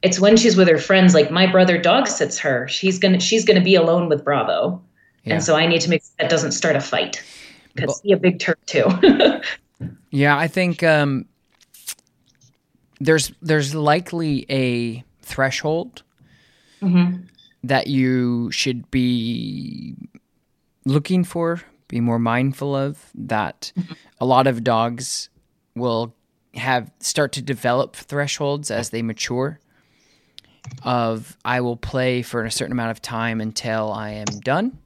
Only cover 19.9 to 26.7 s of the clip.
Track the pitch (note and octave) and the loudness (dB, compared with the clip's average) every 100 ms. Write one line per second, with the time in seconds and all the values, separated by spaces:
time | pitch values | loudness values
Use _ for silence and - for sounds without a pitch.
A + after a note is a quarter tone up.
19.9 | - - - _ _ _ _ _ _ - | -14 -18 -20 _ _ _ _ _ _ -2
20.9 | C#3+ D3 F#3 F3 E3+ E3 E3+ - _ _ | -2 0 0 0 -2 -4 -4 -10 _ _
21.9 | A#2+ A#2 A#2 A#2 A#2 C3+ C3 C#3+ C#3 C#3 | -2 0 0 0 0 -2 -4 -6 -4 -4
22.9 | C#3+ _ - G#2 A2 F#2+ - - - F3+ | -8 _ -16 -6 -4 -4 -8 -12 -8 -10
23.9 | - _ _ B2+ B2+ C3+ A#2+ A#2 A2+ A#2 | -12 _ _ 2 4 2 0 0 0 -2
24.9 | A#2+ B2+ - - _ _ _ _ - B2 | -6 -10 -10 -12 _ _ _ _ -8 -4
25.9 | A2+ A#2 _ _ _ _ - B2 | -4 -6 _ _ _ _ -10 -2